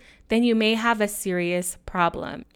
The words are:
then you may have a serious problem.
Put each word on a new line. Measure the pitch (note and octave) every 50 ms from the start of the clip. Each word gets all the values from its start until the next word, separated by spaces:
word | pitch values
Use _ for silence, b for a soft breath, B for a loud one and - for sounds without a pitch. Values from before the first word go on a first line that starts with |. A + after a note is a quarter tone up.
| b b b b b b
then | A3+ A3+ A#3+
you | A#3+ A3+
may | A3+ G#3+ G#3+ A3+
have | A3 A3+ A#3+ A#3 G#3
a | G#3 G3+
serious | G#3 - - G3 F3+ F3+ F3 F3 F3 F3+ F3+ - - - -
problem. | - - F#3 E3+ E3+ - - - - - - - _ _